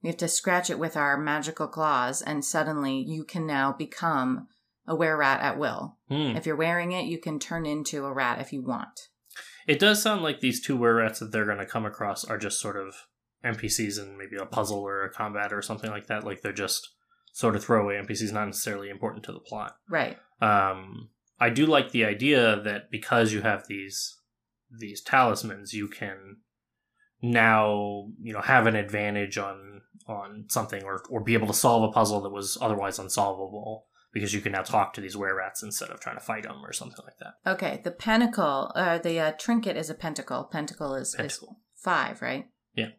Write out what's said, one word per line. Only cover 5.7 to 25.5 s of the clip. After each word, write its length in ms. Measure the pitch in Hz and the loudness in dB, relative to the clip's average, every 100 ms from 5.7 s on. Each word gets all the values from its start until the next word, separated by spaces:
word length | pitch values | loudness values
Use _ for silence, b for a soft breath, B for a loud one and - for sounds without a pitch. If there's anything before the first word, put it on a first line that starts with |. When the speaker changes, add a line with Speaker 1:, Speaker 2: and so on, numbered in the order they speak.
| - - - _ | -2 -8 -14 _
Speaker 2:
Hmm. 260 | 139 151 | -2 0
Speaker 1:
If 120 | 120 160 | -2 -2
you're 100 | 147 | 0
wearing 360 | 160 175 175 | 0 0 -2
it, 120 | 180 | -4
you 140 | - 165 | -4 -6
can 180 | 175 151 | -6 -6
turn 280 | - 170 156 | -4 -4 -2
into 400 | 147 143 147 139 | -4 -4 -6 -4
a 60 | |
rat 280 | 135 127 120 | 0 0 0
if 140 | 131 | -4
you 80 | 143 | -8
want. 460 | 127 120 - - - _ _ B B B - | -6 -6 -6 -14 -20 _ _ B B B -8
Speaker 2:
It 100 | - | 2
does 240 | 202 208 | 4 4
sound 220 | 220 208 | 2 0
like 160 | 160 139 | -2 0
these 200 | 131 123 | 0 0
two 160 | - 135 | -2 2
were-rats 440 | 120 113 110 110 | 4 6 2 -2
that 100 | 110 | -4
they're 160 | 110 104 | -2 0
gonna 180 | 101 | -2
come 220 | 98 117 107 | -2 -4 -4
across 380 | - 104 98 | -4 -4 -4
are 120 | - 110 | -4 -4
just 220 | 104 - | -4 -4
sort 180 | 107 98 | -4 -6
of 300 | 95 - - _ _ _ | -8 -12 -20 _ _ _
N 100 | 120 | -4
P 140 | 110 107 | -2 -2
Cs 280 | - 107 101 | -2 -2 -4
in 220 | 98 98 | -10 -14
maybe 160 | 98 98 | -10 -8
a 80 | |
puzzle 360 | 92 - 101 101 | -4 -2 -2 -2
or 240 | 101 98 | -4 -4
a 40 | 95 | -4
combat 400 | - 107 101 101 | -4 -6 -4 -4
or 100 | 104 | -4
something 260 | - 107 113 | -6 -6 -6
like 160 | 104 - | -8 -6
that. 160 | 107 | -6
Like, 180 | 107 98 | -6 -8
they're 100 | 101 | -6
just 360 | 98 95 - - _ b b b | -4 -2 -2 -4 _ b b b
sort 220 | - 117 | 0 2
of 80 | 104 | 2
throwaway 320 | - 117 101 101 | 4 4 4 -2
N 100 | 98 | -4
P 100 | 104 | -4
Cs, 160 | 110 | -2
not 140 | 104 104 | -2 -4
necessarily 440 | 95 - 101 101 | -4 -4 -6 -8
important 320 | 98 110 107 - | -8 -8 -8 -12
to 60 | |
the 60 | - | -16
plot. 380 | - 107 107 - _ | -12 -10 -10 -12 _
Speaker 1:
Right. 300 | 165 131 - _ _ | -2 -2 -4 _ _
Speaker 2:
Um, 720 | 110 104 95 95 95 - 113 _ _ _ | 4 6 4 0 -8 -16 -16 _ _ _
I 100 | 120 | 2
do 160 | 120 156 | 6 6
like 260 | 151 131 | 6 4
the 120 | 123 | 2
idea 560 | 107 104 135 143 117 104 | 2 4 4 6 8 6
that 300 | 104 104 - | 0 -6 -6
because 420 | 107 - 120 110 | -10 2 6 6
you 100 | 107 | 4
have 260 | 110 98 - | 2 0 -2
these, 500 | 101 98 - - - _ _ _ _ _ | -10 -8 -8 -8 -10 _ _ _ _ _
these 320 | 117 110 101 | -14 -12 -12
talismans, 720 | - 135 123 104 113 | 2 6 6 4 -4